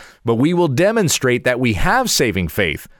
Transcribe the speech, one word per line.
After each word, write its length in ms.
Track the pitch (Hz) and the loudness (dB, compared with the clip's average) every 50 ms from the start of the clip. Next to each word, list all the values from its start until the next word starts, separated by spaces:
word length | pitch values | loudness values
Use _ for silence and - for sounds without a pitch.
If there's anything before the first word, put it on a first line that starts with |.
| - - - _ - | -20 -20 -20 _ -4
But 120 | 113 117 | -2 0
we 180 | 110 131 160 175 | 2 2 2 2
will 140 | 170 175 165 | 2 0 0
demonstrate 760 | 131 123 175 202 226 233 202 147 - - - 127 123 123 - | 2 2 2 2 2 2 0 0 0 0 0 0 0 0 0
that 160 | 123 127 120 | -2 -2 0
we 140 | 131 120 110 | 0 0 0
have 340 | 87 - 175 208 254 262 220 | 0 0 2 2 0 0 0
saving 400 | - - 147 117 92 95 90 80 | 0 0 0 0 0 -2 -4 -4
faith 400 | - - 98 85 73 - - - - | -2 -2 -2 -2 -2 -6 -10 -18 -20